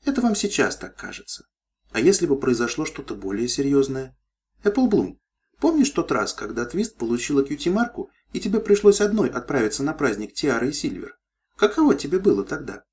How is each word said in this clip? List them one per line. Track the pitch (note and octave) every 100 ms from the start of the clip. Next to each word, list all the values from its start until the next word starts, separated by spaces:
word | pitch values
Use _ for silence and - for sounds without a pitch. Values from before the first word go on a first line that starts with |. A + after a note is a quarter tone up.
«Это | - C#4
вам | A#3+
сейчас | G3+ G3+ - G#2+ -
так | -
кажется. | - - - - - _ _ _ _ _
А | A#2+
если | C3+ G3 E3+
бы | C3+
произошло | C3+ A#2 A#2+ -
что-то | D#3 - -
более | G#2 G2 G2+ A#2+
серьезное? | C3 C#3 C#3 C3+ C3 C3 _ _ _ _ _
Эпплблум, | G#3 G3+ B3+ G3+ F#2+ - _ _ _ _
помнишь | E4 E4 -
тот | - E4
раз, | - -
когда | - G#2 A#2 A#2+
Твист | E3+ A3+ -
получила | A2+ A#2+ - C#3
кьюти-марку, | C#3 D3 E3+ G3 A#3+ - - _ _
и | -
тебе | G3+ G#3+
пришлось | G#3+ G3+ G#3 G3
одной | G3+ G#3+ C#3+
отправиться | - - C#3 G#2+ -
на | C#3
праздник | D#3 C#3 G#2 G#2+
Тиары | - D3 A#2 B2
и |
Сильвер? | D3+ D3 F2+ - - _ _ _ _
Каково | - - D4+
тебе | - - F3+
было | F#3+ G2+
тогда?» | - D#3 C#3 - _